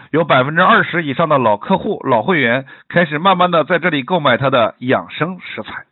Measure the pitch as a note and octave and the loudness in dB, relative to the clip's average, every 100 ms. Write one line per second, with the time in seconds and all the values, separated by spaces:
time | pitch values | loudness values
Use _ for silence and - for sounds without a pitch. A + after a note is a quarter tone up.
0 | - D#3 D#3+ C#3 C3 E3 F#3+ A3 E3 E3+ | -4 -2 2 2 2 2 4 4 2 -2
1 | D3+ B2+ E3 C#3+ A#2 G#2 - F#3+ - F#3 | -4 -2 0 2 2 0 0 -2 -2 -6
2 | C3+ A#2 B2+ E3+ A#2+ B2+ C3+ - - E3+ | 0 0 0 0 0 0 -4 -16 -4 -2
3 | E3+ D3+ F#3+ F3+ F3+ E3+ D3 E3+ F3 D3 | 0 0 0 2 2 2 0 0 0 -2
4 | B2 F#3 C#3+ A#2 C#3 C3 G#2+ - B2+ A2+ | -2 0 2 0 2 2 0 -2 -2 -2
5 | F2 - E3 F3+ - - G#2 - - | -2 -6 -8 -8 -14 -14 -14 -14 -16